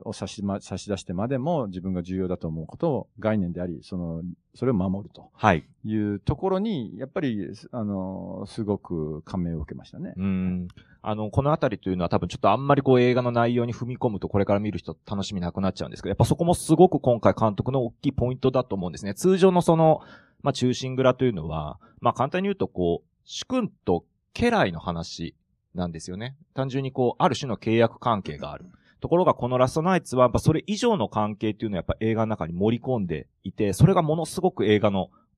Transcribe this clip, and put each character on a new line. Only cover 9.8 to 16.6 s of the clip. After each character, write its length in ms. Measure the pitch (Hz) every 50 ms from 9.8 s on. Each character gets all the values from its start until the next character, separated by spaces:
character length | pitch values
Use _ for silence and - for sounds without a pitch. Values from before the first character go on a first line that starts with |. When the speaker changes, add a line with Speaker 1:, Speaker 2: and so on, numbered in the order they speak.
| -
Speaker 1:
し 60 | -
た 80 | - -
ね。 140 | 160 - - -
Speaker 2:
う 60 | 95
ん。 440 | 98 95 92 92 92 90 90 90 90 - - - _ _ _ -
あ 120 | - 107
の、 140 | 107 107 107
こ 100 | - -
の 100 | 135 143
あ 60 | 156 165
た 100 | - 131
り 120 | 104 92
と 100 | - 95
い 40 | 92
う 40 | 90
の 60 | 87
は 60 | 85
多 80 | - 101
分 80 | - 87
ち 80 | -
ょ 20 | -
っ 20 |
と 100 | - 101
あ 60 | 104
ん 100 | 123 139
ま 100 | 139 143
り 60 | 139
こ 120 | 135 135 127
う 80 | 123
映 120 | 123 123 123
画 80 | 123
の 100 | 123 123
内 240 | 120 120 117 117 120
容 100 | 120 117
に 80 | 120 117
踏 140 | - 120 120
み 100 | 127 113
込 120 | - 123
む 100 | 104 95
と 100 | - -
こ 80 | - 101
れ 60 | 98
か 80 | - 101
ら 60 | 101
見 120 | 107 104
る 80 | 95 90
人 160 | - - 80 _ _
楽 180 | - 107 98 95
し 120 | - 101
み 60 | 92
な 100 | 87 85
く 80 | - 95
な 120 | 98 95
っ 20 | -
ち 80 | -
ゃ 40 | 78
う 20 | 62
ん 20 |
で 60 | 53 -
す 60 | -
け 40 | 85
ど、 20 |
や 20 | 98
っ 40 | -
ぱ 80 | 123
そ 100 | - 151
こ 100 | - 170
も 80 | 170 175
す 200 | -